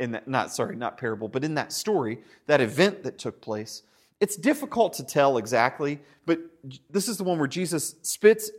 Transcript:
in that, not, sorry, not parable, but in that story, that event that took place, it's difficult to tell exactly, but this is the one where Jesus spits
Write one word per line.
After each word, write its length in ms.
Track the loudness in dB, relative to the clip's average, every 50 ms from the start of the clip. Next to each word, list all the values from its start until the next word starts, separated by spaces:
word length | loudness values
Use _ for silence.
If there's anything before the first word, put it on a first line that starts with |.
in 100 | -6 -4
that, 160 | -4 -8 -6 -2
not, 260 | -2 -2 -2 -2 -2
sorry, 220 | -4 -4 -4 -4
not 220 | -6 -8 -8 -8 -6
parable, 320 | -6 -6 -4 -4 -6 -6
but 160 | -4 -4 -4
in 80 | -2 -2
that 180 | -4 -4 -4
story, 480 | -8 -6 -2 0 0 0 0 -2 -4 -8 -12 -20 -20 _ _ 2
that 120 | 4 4
event 440 | 4 2 4 4 2 2 2 -2 -8
that 140 | -10 -10 -8
took 220 | -8 -8 -8 -8
place, 440 | -10 -8 -8 -8 -8 -10 -14 -18 -20 _ _ _ _ _ _ _
it's 160 | -2 -2 -2
difficult 560 | -2 0 0 0 0 -4 -6 0 2 2 2 0
to 100 | -6 -10
tell 320 | -2 2 4 4 4 4 2
exactly, 640 | 0 0 2 4 4 4 2 -2 -4 -4 -4 -6 -10 _ _ _ _
but 140 | 0 0 0 -2 -10 -20 _ -18 -18 -18 -18 _ _
this 180 | -4 -2 -2 -2
is 80 | -4
the 80 | -4 -2
one 160 | -2 0 0
where 80 | 0 -2
Jesus 480 | -2 -4 -4 -2 -2 -4 -4 -6 -8 _
spits 500 | -8 -8 -6 6 8 8 8 8 2 -8 -10